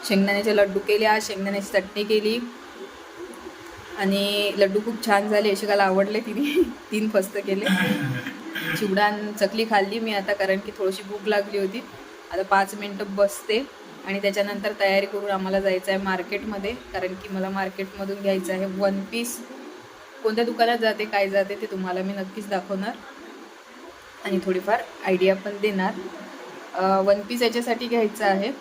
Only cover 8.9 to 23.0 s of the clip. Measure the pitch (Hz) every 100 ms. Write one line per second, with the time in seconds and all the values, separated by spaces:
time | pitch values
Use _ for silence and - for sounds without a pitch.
8.9 | 190 208 208 208 208 196 220 220 214 190
9.9 | 226 220 208 196 202 196 196 208 - 190
10.9 | 190 196 208 196 208 202 202 196 226 262
11.9 | - - - - 175 190 196 196 208 202
12.9 | 196 202 196 202 - - 220 277 - -
13.9 | - - 196 202 196 202 202 202 208 196
14.9 | 196 196 202 202 190 190 190 196 185 185
15.9 | 190 196 185 185 208 202 202 196 247 -
16.9 | 196 185 190 202 190 190 196 190 190 190
17.9 | 196 196 196 196 190 185 185 196 190 196
18.9 | 196 196 233 233 - - - - - -
19.9 | - - - 220 214 240 240 233 233 220
20.9 | 214 214 208 196 196 190 202 214 196 185
21.9 | 185 190 202 190 214 202 196 185 190 202
22.9 | 269